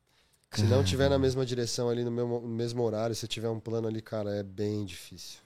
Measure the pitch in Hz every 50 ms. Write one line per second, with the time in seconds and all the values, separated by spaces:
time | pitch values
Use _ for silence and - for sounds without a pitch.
0 | _ _ _ _ _ _ _ _ _ _ - - 101 107 123 135 117 95 92 127
1 | 139 139 139 135 131 131 127 131 131 120 123 123 120 110 - - 123 120 117 120
2 | 120 120 117 120 120 120 120 120 117 120 113 113 120 117 117 123 120 113 107 107
3 | 113 117 110 - - 107 - 113 110 113 113 110 - 113 113 113 113 110 110 110
4 | 107 - - 110 104 104 101 104 101 98 95 95 104 104 107 104 104 92 95 -
5 | - - 180 175 - - - - _